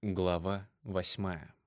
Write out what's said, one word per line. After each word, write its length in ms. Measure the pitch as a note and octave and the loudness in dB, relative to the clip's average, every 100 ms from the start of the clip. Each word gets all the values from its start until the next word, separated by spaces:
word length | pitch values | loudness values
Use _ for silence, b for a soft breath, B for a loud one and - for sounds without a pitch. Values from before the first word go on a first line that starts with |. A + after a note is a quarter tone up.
| G#2+ | 0
Глава 600 | F#2 F#2 F2 F2+ G2 G2 _ | 2 4 2 0 -4 -6 _
восьмая. 720 | - F#2 F2+ - G2 F2 D2+ - | -4 0 0 0 -2 -4 -8 -20